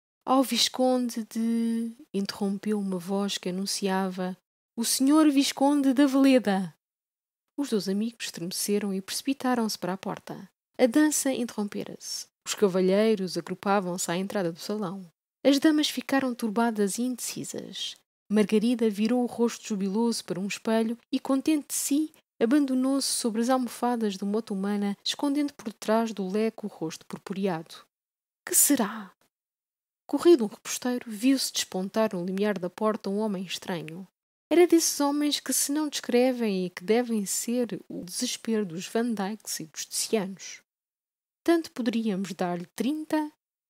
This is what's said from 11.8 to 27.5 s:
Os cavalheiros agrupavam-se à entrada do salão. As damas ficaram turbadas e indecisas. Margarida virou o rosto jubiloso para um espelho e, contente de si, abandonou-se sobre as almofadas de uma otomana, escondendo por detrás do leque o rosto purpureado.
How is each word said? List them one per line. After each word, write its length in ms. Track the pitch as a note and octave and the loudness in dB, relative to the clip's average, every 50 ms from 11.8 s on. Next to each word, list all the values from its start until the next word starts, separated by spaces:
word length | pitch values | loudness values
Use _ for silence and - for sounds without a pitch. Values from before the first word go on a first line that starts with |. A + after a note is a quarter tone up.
| - - - - - - - - - - _ _ _ | -8 -8 -12 -12 -12 -10 -10 -10 -12 -14 _ _ _
Os 100 | - - | -8 0
cavalheiros 840 | - G#3+ G3 F3 F#3+ F#3 F#3 F#3+ G3+ A3 A3+ A3 F#3+ F#3+ F3 - E3+ | 2 2 2 4 2 4 4 4 4 4 4 2 2 0 -4 -4 -6
agrupavam-se 720 | D#3+ - F#3 - - G#3 G3 G#3 F#3 F3+ F3 F#3 - - | -6 -6 -8 -4 0 2 2 2 2 0 -4 -4 -4 -2
à 60 | E3+ | -2
entrada 340 | F3+ F#3+ G3 - G#3 F#3 E3 | -2 -2 -2 -2 -2 -2 -2
do 80 | E3+ - | -4 -6
salão. 500 | - - G#3 G#3+ G#3+ E3 F#3+ G3 F#3 E3 _ _ _ _ _ _ - | -6 -6 -4 -4 -4 -6 -6 -8 -12 -16 _ _ _ _ _ _ 2
As 140 | C4 C#4+ C#4 | 4 4 6
damas 280 | - D#4+ D4+ D4+ D4 - | 4 4 4 4 2 0
ficaram 460 | - B3+ - - C#4 C4+ C4+ B3+ A#3+ | -2 -6 -4 0 0 0 0 0 -2
turbadas 640 | - - A3 G3 A#3 A#3 A#3 A3 G#3 G#3 G3 F#3+ - | -4 -4 -2 0 0 0 0 0 0 0 -2 0 -2
e 40 | |
indecisas. 920 | A#3+ B3+ B3 - - - - - - - - - - - - - - - - - _ _ _ _ _ - | -4 -4 -4 -6 -8 -8 -8 -8 -10 -8 -10 -10 -10 -10 -10 -10 -10 -10 -10 -14 _ _ _ _ _ 0
Margarida 640 | G3+ G#3+ G#3+ - A3 G#3+ G3 A#3+ B3+ A3+ A#3+ A3 | 2 2 4 4 4 2 4 2 2 2 2 0
virou 320 | G3+ G3 G#3+ A3 B3 B3 | 2 0 0 2 2 0
o 40 | B3 | 0
rosto 420 | A#3 - - A#3 A#3 - - - - | -2 0 0 0 0 0 -4 -6 -6
jubiloso 560 | A3 F#3+ G3 G3 F#3 A3 A#3 A#3 A3 - - | -4 -2 -2 -2 0 0 2 0 0 -2 -4
para 160 | - F3 E3+ | -6 -6 -4
um 60 | G3 | -4
espelho 520 | G3+ - - - A#3 A3 A3+ A3+ A3 A#3 - _ _ | -6 -6 -6 -2 0 0 2 0 0 -4 -6 _ _
e, 80 | - C4 | -6 -4
contente 480 | - - C4+ C4+ C4 D#4 D#4 D4 - - | 0 0 0 0 2 2 0 0 -2 -4
de 60 | - | -6
si, 380 | - - - C#4 D4 D#4 D#4 - _ _ _ _ - | -4 -2 0 0 0 0 -2 -6 _ _ _ _ 0
abandonou-se 640 | A3+ A3 C#4 D4+ C#4+ C4 C4 B3+ B3+ C4 C#4 C#4 C4 | 2 4 4 4 4 2 2 0 2 2 0 0 0
sobre 360 | - - - - A#3+ G3+ A#3 | -2 -2 -2 -2 0 0 0
as 80 | A#3 B3 | 2 2
almofadas 680 | C4 C4 B3+ A3+ - - B3 A#3+ B3 A#3 A3+ G#3 F#3+ | 2 0 0 -4 -4 -2 -2 -2 0 0 0 -2 -2
de 80 | F#3 G3+ | -4 -4
uma 140 | G3+ G3+ A3 | -2 -2 -2
otomana, 580 | A3+ - G#3 F#3+ G3 G3+ G#3 G#3 G3+ G3+ G3 - - | -2 -4 -4 -4 -2 -2 -2 -2 -2 -2 -4 -4 -6
escondendo 480 | - - - D4 C#4+ C#4 D4 D4 C#4+ | -6 -4 -2 -2 0 0 0 -2 -2
por 140 | - - - | -6 -8 -10
detrás 460 | A3+ - _ - - G#3+ A3+ A#3 A3 | -12 -12 _ 0 2 2 2 2 0
do 140 | G#3+ - F#3+ | -4 -4 -4
leque 380 | F#3 F#3+ G#3+ A3 A3+ - - - | -2 0 0 0 -2 -2 -6 -10
o 40 | G3 | -12
rosto 380 | - - E3 D#3+ - - - | -8 -8 -8 -8 -8 -10 -14
purpureado. 800 | - - D#3 - - F#3+ F#3+ G3 F#3+ | -14 -16 -12 -10 -8 -4 -2 -2 -2